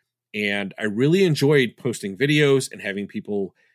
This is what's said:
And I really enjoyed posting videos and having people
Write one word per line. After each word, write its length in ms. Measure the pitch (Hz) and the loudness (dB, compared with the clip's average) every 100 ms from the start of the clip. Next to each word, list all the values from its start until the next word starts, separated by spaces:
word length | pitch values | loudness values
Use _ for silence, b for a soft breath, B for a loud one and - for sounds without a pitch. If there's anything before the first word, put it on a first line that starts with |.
| _ _ _ | _ _ _
And 400 | 107 104 101 98 - | -6 -4 -4 -6 -6
I 60 | |
really 400 | 110 104 139 185 | -4 0 2 4
enjoyed 520 | 185 143 139 147 117 - | 2 2 4 4 2 -2
posting 400 | 123 104 101 95 | -8 -6 -8 -2
videos 540 | 143 151 143 135 120 | 0 4 4 2 0
and 100 | 98 | -8
having 260 | 104 98 101 | -8 -6 -8
people 480 | 104 101 101 92 _ _ | -10 -6 -6 -6 _ _